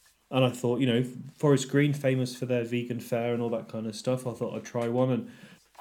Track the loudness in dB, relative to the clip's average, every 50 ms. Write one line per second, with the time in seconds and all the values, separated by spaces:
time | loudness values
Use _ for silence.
0 | _ _ _ _ _ -2 2 4 4 4 2 0 0 0 2 2 2 2 4 2
1 | 2 0 -4 -12 -14 -14 -6 0 4 4 4 4 4 2 2 4 4 4 2 0
2 | 0 0 2 2 0 -4 -4 -6 -2 -2 0 0 0 0 -2 -4 -2 -4 -6 -6
3 | -4 -4 -2 -2 0 0 0 0 -2 -2 -2 -4 -6 -8 -8 -6 -6 -6 -8 -4
4 | -2 -2 -2 -2 -2 -6 -6 -4 -6 -6 -6 -8 -10 -6 -4 -2 -2 0 2 2
5 | 2 2 2 0 -2 -6 -14 -20 -20 -20 -20 _ _ _ _ -16